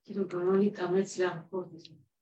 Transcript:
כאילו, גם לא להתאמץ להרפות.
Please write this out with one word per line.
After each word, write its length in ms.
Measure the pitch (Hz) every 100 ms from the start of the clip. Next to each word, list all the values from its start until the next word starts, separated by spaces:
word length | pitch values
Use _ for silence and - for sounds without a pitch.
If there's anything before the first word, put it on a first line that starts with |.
| -
כאילו, 220 | 202 185
גם 120 | 175
לא 200 | 180 196
להתאמץ 580 | 202 - 175 185 196 -
להרפות. 500 | 185 170 - 190 175 160 - - _ _